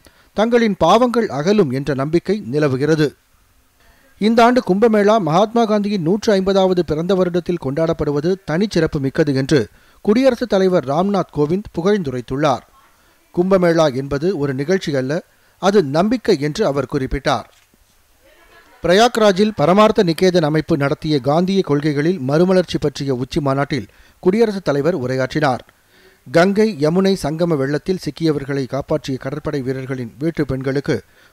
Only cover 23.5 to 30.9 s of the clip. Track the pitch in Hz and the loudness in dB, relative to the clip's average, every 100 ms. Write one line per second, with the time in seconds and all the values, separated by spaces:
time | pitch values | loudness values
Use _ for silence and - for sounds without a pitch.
23.5 | 135 143 139 98 _ _ _ 185 214 220 | -2 -2 -6 -8 _ _ _ 0 2 0
24.5 | 190 160 143 151 156 123 131 127 156 147 | 0 -2 0 0 -2 -4 -4 -2 0 0
25.5 | 120 - _ _ _ _ _ 131 160 190 | -2 -8 _ _ _ _ _ -2 2 2
26.5 | 202 220 143 151 180 190 190 147 160 175 | 2 0 0 0 2 2 0 -4 -2 -2
27.5 | 151 135 147 - 185 151 - 165 147 139 | 0 -2 -2 -4 -4 -6 -2 -2 -2 -4
28.5 | 139 127 135 - - - 127 135 143 156 | -6 -4 -8 -4 -6 -4 -8 -8 -8 -6
29.5 | 143 127 131 127 131 117 117 160 160 143 | -6 -6 -8 -8 -10 -10 -6 -6 -4 -4
30.5 | 131 135 135 - | -4 -4 -4 -2